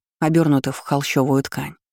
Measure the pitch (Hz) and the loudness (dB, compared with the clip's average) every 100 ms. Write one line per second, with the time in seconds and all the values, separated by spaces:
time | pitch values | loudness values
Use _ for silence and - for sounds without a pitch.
0 | _ _ 160 165 160 139 131 - - 143 | _ _ 0 2 4 2 0 -8 -4 -2
1 | 143 143 127 135 - - 147 - _ | 0 0 2 0 0 -8 -10 -14 _